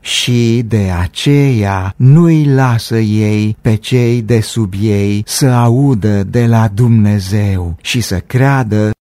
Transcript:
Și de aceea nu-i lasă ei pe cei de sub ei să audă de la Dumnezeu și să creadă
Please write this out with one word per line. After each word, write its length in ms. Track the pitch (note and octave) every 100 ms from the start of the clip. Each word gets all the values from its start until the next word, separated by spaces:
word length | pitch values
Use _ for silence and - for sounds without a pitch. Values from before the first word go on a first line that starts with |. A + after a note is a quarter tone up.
| -
Și 580 | - - B2 A#2 A2+ A#2
de 240 | A2 G2
aceea 1000 | F2+ F#2 - - C#3+ C#3 A#2+ G2+ G2 F#2 -
nu-i 500 | B2 D3 E3+ D#3+ D3
lasă 520 | C3+ C3 A2+ - A2+
ei 600 | A2 G#2+ G#2+ G#2+ G#2+ G#2+
pe 140 | - A2
cei 460 | - B2+ A#2+ A#2+
de 180 | G#2+ A#2+
sub 340 | G#2 - G#2+ F#2+
ei 440 | G#2+ G2+ G2+ G#2 G#2+
să 200 | - C#3
audă 800 | B2 A#2+ A#2+ C#3 B2 G#2+ G2+
de 220 | G2 A#2+ A#2
la 220 | A2+ A2
Dumnezeu 1080 | G2+ B2 A2+ G#2 G#2 F#2 G#2 G2+ F#2+ F2 E2
și 200 | - B2
să 180 | A2 F#2
creadă 720 | - B2+ C3+ C#3 A#2 G#2+ G#2+ G#2+